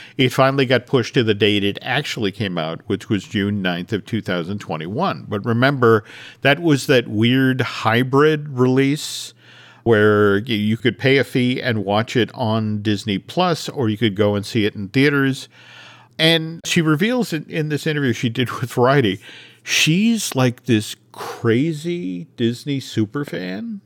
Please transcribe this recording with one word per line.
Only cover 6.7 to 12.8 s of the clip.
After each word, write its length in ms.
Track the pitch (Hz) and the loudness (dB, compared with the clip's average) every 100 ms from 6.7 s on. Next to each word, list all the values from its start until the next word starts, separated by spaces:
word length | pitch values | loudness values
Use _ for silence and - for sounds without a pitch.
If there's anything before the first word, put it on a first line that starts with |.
| 139 - | 2 4
that 180 | 131 - | 2 2
weird 380 | 107 117 131 131 131 | 0 2 4 2 2
hybrid 880 | 120 - 120 117 131 135 151 156 147 127 | -2 -4 0 2 2 4 4 2 -2 0
release 760 | 127 131 135 147 - - - - - - - - | 2 4 2 0 -6 -10 -12 -16 -20 -20 -20 -6
where 540 | - 110 104 104 104 101 | 2 4 6 6 4 2
y-, 80 | 117 | 0
you 240 | 107 107 110 | -2 0 0
could 200 | 123 - | 0 0
pay 200 | 135 135 | 2 2
a 60 | |
fee 360 | 123 139 123 131 | 2 0 0 -2
and 240 | 131 110 | -2 -2
watch 320 | 98 104 113 131 | 0 -2 0 0
it 140 | 104 | -2
on 480 | - 117 110 110 104 | -2 -2 -2 -2 -4